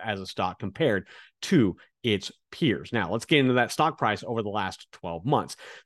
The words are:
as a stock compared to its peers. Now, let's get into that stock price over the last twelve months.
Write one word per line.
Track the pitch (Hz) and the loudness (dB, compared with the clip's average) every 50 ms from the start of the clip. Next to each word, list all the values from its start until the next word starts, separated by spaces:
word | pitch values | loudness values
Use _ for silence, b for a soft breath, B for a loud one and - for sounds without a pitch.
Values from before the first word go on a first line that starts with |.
| 95 | -4
as | 110 101 98 | -4 -4 -6
a | 92 | -6
stock | - - - 95 92 87 - | -8 -4 -2 -2 -2 -2 -4
compared | 113 92 - - 165 127 104 92 - B B B B B B - - | -8 -6 -2 0 2 2 2 0 -2 B B B B B B -10 -2
to | - 190 147 110 90 - B B B B _ - | 2 4 6 6 4 2 B B B B _ 0
its | 117 104 95 - - - _ _ - | 0 0 0 -2 -8 -16 _ _ -14
peers. | - - 170 131 92 - - - | -6 -2 0 0 0 0 -4 -4
Now, | 120 113 90 82 | -2 -2 0 0
let's | 104 117 - | -2 -4 0
get | - 160 143 | 2 4 4
into | 131 127 123 | 4 4 4
that | 123 120 101 | 4 2 2
stock | - - 151 160 - | 2 0 0 0 0
price | - 135 110 104 - - | 0 0 0 0 -2 -4
over | - 117 113 101 | -6 -4 -4 -4
the | 104 | -4
last | 101 107 95 95 - - - _ | -4 -4 -4 -4 -6 -10 -18 _
twelve | - - - 87 85 82 92 | -18 -12 -8 -8 -6 -4 0
months. | 143 147 110 76 - - B B B B B B | 2 2 2 2 -2 -10 B B B B B B